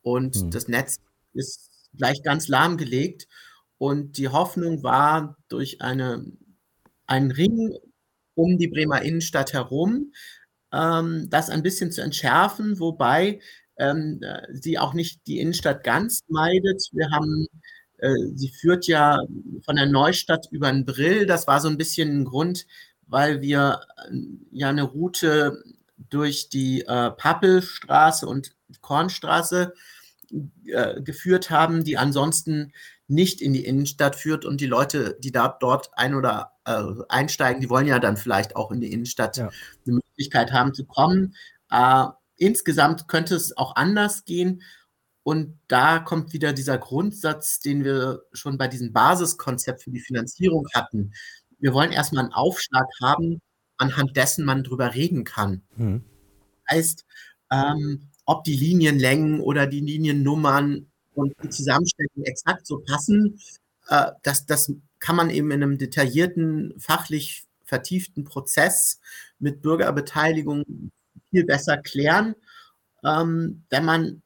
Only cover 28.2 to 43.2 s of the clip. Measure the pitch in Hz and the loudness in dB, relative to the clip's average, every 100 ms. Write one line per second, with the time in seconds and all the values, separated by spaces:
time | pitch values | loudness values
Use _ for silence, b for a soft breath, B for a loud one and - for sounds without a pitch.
28.2 | - 135 135 _ _ - - 143 180 - | -4 -6 -8 _ _ -20 -2 0 0 -4
29.2 | 160 165 165 180 180 B B B B B | 0 0 2 -2 -2 B B B B B
30.2 | - - 143 _ - 120 - - 135 135 | -12 -12 -12 _ -6 -2 -2 -4 -10 -6
31.2 | 180 180 180 160 165 165 160 139 139 139 | 2 2 4 2 4 2 0 0 0 2
32.2 | 151 160 - 151 147 B B B - 147 | 0 -2 -2 -6 -6 B B B -2 2
33.2 | 185 - 139 131 - 135 139 - 143 139 | 2 2 0 0 0 -2 -2 0 0 0
34.2 | 156 156 - 143 139 120 139 151 107 - | -4 -4 -4 -4 0 0 2 0 -2 -4
35.2 | 131 120 127 - 127 135 - - 127 139 | -4 0 0 2 0 0 -2 -2 -2 0
36.2 | 127 104 - _ - 110 107 110 - 123 | 0 -2 -8 _ -6 -4 -4 -8 -2 0
37.2 | 143 - 135 127 120 127 143 123 117 101 | 0 0 0 0 0 2 4 2 2 0
38.2 | 123 98 - - 110 120 113 113 120 - | 0 0 0 -4 -6 -4 -4 -6 -6 -4
39.2 | 110 - 107 B B B - 123 - - | -4 -4 -8 B B B -2 -2 -2 -10
40.2 | 139 127 117 127 135 131 135 - 160 185 | -2 0 2 2 2 -2 -6 2 4 4
41.2 | 190 B B B _ 120 123 131 127 - | 0 B B B _ 4 6 6 4 -6
42.2 | _ _ 190 233 - 151 160 165 - 160 | _ _ 2 2 0 4 4 2 -2 -2